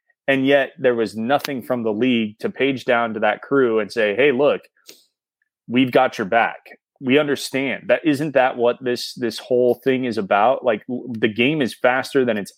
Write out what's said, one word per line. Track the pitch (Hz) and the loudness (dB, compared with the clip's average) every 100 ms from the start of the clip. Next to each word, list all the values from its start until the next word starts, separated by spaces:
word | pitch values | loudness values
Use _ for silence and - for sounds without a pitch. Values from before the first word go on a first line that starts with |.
| _ _ - | _ _ -2
And | 135 135 | 0 4
yet | 143 131 - | 2 2 0
there | 127 | 0
was | 117 107 107 | 2 -2 -4
nothing | 117 143 - 135 | -2 -2 -2 -8
from | - 123 | -6 -4
the | 113 | -2
league | 104 127 120 107 107 | 0 0 0 -2 -4
to | 113 | -8
page | - 135 131 | -2 -2 -2
down | - 120 117 | 0 0 0
to | 107 | -2
that | 107 104 | -2 -2
crew | - 139 123 110 | 0 2 2 0
and | 101 | -2
say, | 117 104 | -2 0
"Hey, | 101 143 | 2 2
look, | 123 135 95 - _ - - _ _ _ _ _ _ - | 2 2 0 -6 _ -20 -20 _ _ _ _ _ _ -4
we've | 120 131 | 0 2
got | 131 131 - | 4 2 0
your | 98 | 0
back. | 113 104 71 - - _ - | 2 0 -4 -18 -20 _ -8
We | 131 139 | 0 2
understand | 147 131 - 131 139 98 95 | 2 -4 -4 -6 -4 -4 -2
that." | 123 160 | 0 2
Isn't | 139 156 | 0 0
that | 135 127 123 | 0 0 2
what | 120 120 | 0 0
this, | 127 123 - | -4 -4 -6
this | - 120 110 | -6 -6 -6
whole | - 123 123 | -2 2 2
thing | 117 135 131 | 2 0 0
is | 127 110 | -2 -4
about? | 95 101 113 135 | 0 2 2 2
Like, | 123 107 - | 0 -2 -4
w-, | 123 - 113 | -10 -8 -2
the | 117 | -2
game | 104 123 156 | 2 0 0
is | 120 | -4
faster | - 127 131 127 139 | 0 0 0 0 0
than | 123 107 | 0 -2
it's | 95 | -6